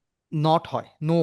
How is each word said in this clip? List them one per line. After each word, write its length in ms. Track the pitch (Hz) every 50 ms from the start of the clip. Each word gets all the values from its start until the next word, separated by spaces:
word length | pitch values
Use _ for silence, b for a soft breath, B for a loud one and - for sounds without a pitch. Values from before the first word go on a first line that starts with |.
| _ _ _ _ _ -
not 300 | 165 151 151 160 160 165 165
হয়, 240 | - 135 113 - - _ -
no 180 | 151 156 170 170